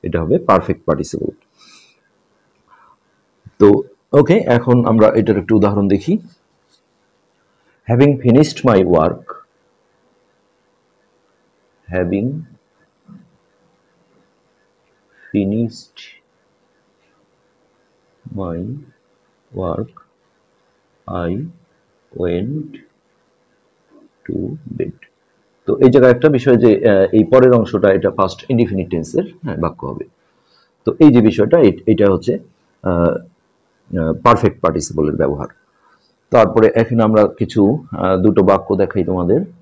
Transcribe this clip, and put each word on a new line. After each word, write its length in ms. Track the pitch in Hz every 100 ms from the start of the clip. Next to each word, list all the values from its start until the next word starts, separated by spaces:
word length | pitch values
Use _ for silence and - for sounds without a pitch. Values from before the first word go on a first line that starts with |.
এটা 180 | 92 85
হবে 180 | 82 170
পারফেক্ট 420 | - 95 - 87 -
পার্টিসিপল। 420 | 73 78 - - - _ _ _ _ _ _ _ _ _ _ _ _ _ _ _ _ _ _ _ _ - _
তো 240 | 104 101 - _ _
ওকে, 200 | 143 139
এখন 520 | 196 - 120 120 123 120
আমরা 220 | 113 107
এটার 300 | 113 104 101
একটু 180 | 92 110
উদাহরণ 320 | 101 101 101
দেখি। 300 | 98 - 208 - _ _ _ _ _ _ _ _ _ _ _ _ _ _ _ -
Having 280 | 120 143 135
finished 500 | 127 120 151 - 127
my 140 | 104
work, 500 | 90 85 80 - - - _ _ _ _ _ _ _ _ _ _ _ _ _ _ _ _ _ _ _ _ _ _ _ _ -
having 400 | 90 90 98 120 151 160 _ _ _ _ _ _ - _ _ _ _ _ _ _ _ _ _ _ _ _ _ _ _ _ _ _ _ - 104
finished 840 | 98 107 117 - - - - _ _ _ _ _ _ _ _ _ _ _ _ _ _ _ _ _ _ _ _ _ - 98
my 400 | 92 85 98 143 143 _ _ _ _ _ _ -
work, 440 | 90 85 110 _ _ _ _ _ _ _ _ _ _ _ -
I 280 | 90 85 95 160 - _ _ _ _ _ -
went 580 | 90 87 110 151 151 - _ _ _ _ _ _ _ _ _ _ _ _ _ _ -
to 280 | - 101 151 - -
bed। 140 | - - _ _ _ _ _ _ -
তো 120 | -
এই 140 | 131
জায়গায় 220 | 131 127
একটা 160 | 123 151
বিষয় 260 | 139 135 120
যে, 340 | 117 101 110
আহ, 180 | 98 95
এই 120 | 110
পরের 300 | 107 127 127
অংশটা 400 | 123 101 101 101
এটা 160 | 95 98
past 420 | - 95 - -
indefinite 380 | 120 120 95 85
টেন্সের, 340 | 85 78 - 202 -
হ্যাঁ, 140 | - 80
বাক্য 300 | 82 78 65
হবে। 180 | 62 - _ _ _ _ _ _ _ -
তো 100 | -
এই 140 | 156
যে 80 | 123
বিষয়টা, 380 | 107 104 104 170
এ-, 240 | 120 82 -
এটা 280 | 104 104
হচ্ছে, 260 | 92 120 - - _ _ _
আহ, 100 | -
আহ, 1200 | 87 85 - - _ _ _ _ _ _ 87 80
পারফেক্ট 460 | 80 - 113 107 -
পার্টিসিপলের 540 | 85 80 76 76 76 76
ব্যবহার। 320 | 69 73 67 _ _ _ _ _ _ _ _
তারপরে 420 | 123 107 113 110 113
এখানে 280 | 113 113
আমরা 240 | 110 110 104
কিছু, 580 | - 104 - 101 151 -
আহ, 260 | - 92 92
দুটো 260 | 101 101
বাক্য 320 | 95 98 - 98
দেখাই 280 | 95 101
তোমাদের। 380 | 87 92 87 123 190 -